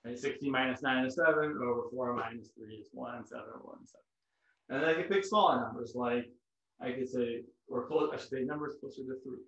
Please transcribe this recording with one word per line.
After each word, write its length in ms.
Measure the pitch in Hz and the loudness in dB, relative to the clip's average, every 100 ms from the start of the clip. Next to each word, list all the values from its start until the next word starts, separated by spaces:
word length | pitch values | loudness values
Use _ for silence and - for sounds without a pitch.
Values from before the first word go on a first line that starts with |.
| 120 | -8
Right, 140 | 123 | -4
sixteen 320 | 139 - 139 | -4 -2 2
minus 300 | 131 131 127 | 2 2 2
nine 240 | 143 131 127 | 2 4 2
is 100 | 170 | 4
seven, 420 | 160 151 151 143 | 6 6 2 0
over 220 | 120 120 120 | 0 0 -2
four 220 | 123 123 | -4 -2
minus 360 | 120 117 117 107 - | -2 -4 -8 -14 -18
three 180 | 110 107 | -14 -14
is 120 | - | -14
one, 340 | 127 123 120 - | -10 -10 -10 -10
seven, 200 | 123 - - | -12 -12 -14
one, 180 | - - - | -16 -18 -20
seven. 180 | - _ _ _ _ _ _ - | -20 _ _ _ _ _ _ -6
And 120 | 135 | 2
then 80 | 160 | 4
I 40 | 165 | 2
can 100 | - | 4
pick 120 | 196 | 2
smaller 380 | - 214 185 127 | 4 6 6 6
numbers, 320 | 110 123 117 123 | 0 -6 -6 -2
like 300 | 120 123 - - _ _ _ _ | 0 0 -2 -14 _ _ _ _
I 100 | 131 | -6
could 160 | 123 127 | -4 -2
say, 360 | 127 117 117 - _ - | 0 0 -2 -8 _ -6
or 200 | 123 - | -4 0
close, 220 | 156 147 | 2 2
I 40 | - | -2
should 120 | - | -4
say 140 | 131 | -2
numbers 320 | 127 151 147 - | -2 -2 -6 -8
closer 220 | 139 - | -12 -10
to 120 | 131 131 | -8 -8
three. 160 | 135 120 | -10 -12